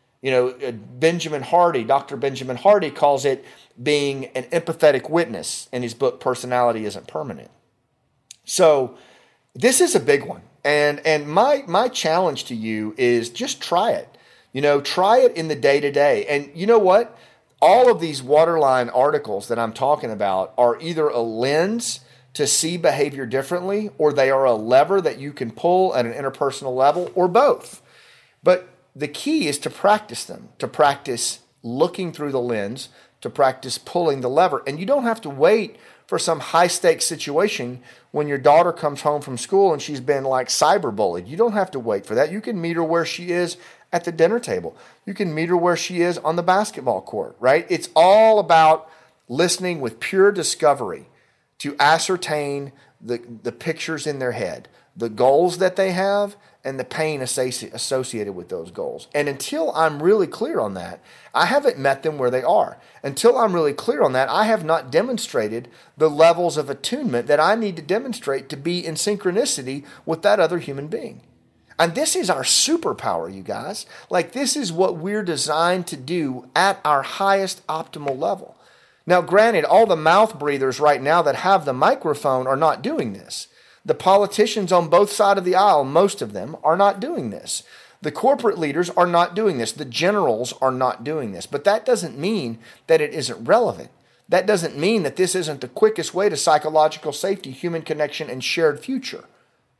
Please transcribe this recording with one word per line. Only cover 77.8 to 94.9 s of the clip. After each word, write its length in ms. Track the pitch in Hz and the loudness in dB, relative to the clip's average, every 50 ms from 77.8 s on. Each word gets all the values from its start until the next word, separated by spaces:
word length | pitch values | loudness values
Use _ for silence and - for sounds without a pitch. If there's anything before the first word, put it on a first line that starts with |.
| - - - 156 147 139 131 131 | -8 -10 -14 -10 -8 -6 -6 -4
level. 380 | 160 196 202 185 - - - _ _ _ _ _ _ _ _ _ _ | -4 -4 -4 -4 -8 -16 -20 _ _ _ _ _ _ _ _ _ _
Now, 140 | 165 175 180 | 2 2 2
granted, 440 | 170 139 170 202 220 233 220 170 147 | 2 4 4 6 6 6 4 2 2
all 220 | 143 160 196 226 | 4 6 6 6
the 80 | 196 180 | 6 2
mouth 420 | 156 156 160 175 202 220 214 - | 2 4 4 6 6 4 4 0
breathers 440 | 139 147 147 143 135 131 131 120 135 | -4 -4 -2 -2 0 0 -2 0 2
right 200 | 151 147 147 131 | 4 4 4 4
now 220 | 131 147 160 175 - | 2 2 2 4 2
that 140 | 147 127 | 2 0
have 280 | - - 180 196 180 147 | 0 2 2 2 2 2
the 80 | 143 127 | -2 -2
microphone 760 | 127 151 202 269 262 - 160 143 - - 143 131 127 127 131 | 2 2 2 2 0 -2 -4 -4 -2 -2 0 0 0 0 -2
are 80 | 135 | 0
not 260 | 135 160 156 135 104 135 | 2 2 0 0 0 -4
doing 300 | 240 320 294 147 110 98 | -6 -4 -4 -6 -6 -8
this. 340 | 98 - - - - - - _ _ _ _ _ _ _ | -12 -14 -14 -14 -14 -14 -16 _ _ _ _ _ _ _
The 80 | 110 - | -4 -4
politicians 800 | - - 180 196 202 202 190 - - 220 233 - 220 190 170 185 | 0 2 4 4 4 4 2 2 0 0 0 0 -4 -2 2 2
on 160 | 175 170 151 | 2 2 4
both 240 | 170 180 208 202 - | 4 4 4 4 2
sides 260 | - 208 196 196 196 | 2 2 2 2 2
of 60 | 180 | 0
the 100 | 180 180 | 0 2
aisle, 300 | 185 202 208 175 147 135 | 4 4 4 4 4 2
most 360 | 135 143 170 196 202 - - | 2 2 2 2 2 0 -4
of 120 | 135 107 101 | -8 -10 -8
them, 240 | 95 92 135 160 - - | -10 -10 -10 -12 -4 0
are 120 | 151 165 | 0 2
not 220 | 180 202 202 - 196 | 4 4 2 2 0
doing 320 | 214 294 349 247 139 110 | -6 -8 -6 -6 -6 -8
this. 320 | 98 - - - - - - - - - - _ _ _ - | -10 -10 -10 -10 -10 -10 -10 -14 -20 -20 -20 _ _ _ -10
The 80 | 151 | -10
corporate 480 | 143 - - - - - 233 214 - 175 | -8 -2 0 0 2 2 0 -2 -2 0
leaders 320 | 160 147 135 165 180 165 | -2 -2 -2 -2 -4 -2
are 160 | - - 175 | 0 0 2
not 300 | 175 175 170 175 175 175 | 2 4 2 2 2 0
doing 220 | 208 220 196 160 123 | -2 -2 0 0 0
this. 120 | 113 - | -4 -6
The 140 | - - 151 | -6 -8 -12
generals 680 | 131 117 120 160 185 214 208 180 135 110 110 127 120 - - | -10 -4 -2 0 0 2 2 2 0 0 -2 -4 -6 -6 -2
are 120 | 131 131 127 | -2 0 0
not 320 | 127 131 123 95 - 117 | 0 0 -2 -2 -4 -6
doing 260 | 147 160 156 127 107 | -6 -6 -6 -6 -8
this. 160 | 95 85 - | -8 -10 -12
But 160 | - - 143 - | -8 -8 -2 0
that 220 | 196 208 220 - | 0 0 2 0
doesn't 320 | 262 247 202 175 151 117 135 | 0 0 0 -2 -6 -8 -6
mean 400 | 151 202 226 196 139 117 113 - - - - _ _ - | -4 -4 -4 -4 -4 -6 -8 -12 -16 -20 -20 _ _ 2
that 120 | 165 156 | 2 2
it 140 | 151 147 - | 2 0 -4
isn't 300 | 160 131 120 110 85 117 | -6 -6 -6 -8 -8 0
relevant. 460 | 139 190 240 240 170 - 82 64 - _ _ _ _ _ _ _ _ | 2 2 2 2 0 -4 -6 -12 -18 _ _ _ _ _ _ _ _
That 160 | 170 185 185 | 0 0 2
doesn't 320 | 202 214 175 165 147 117 | 2 0 0 0 -4 -4
mean 280 | 139 160 202 | -2 -2 0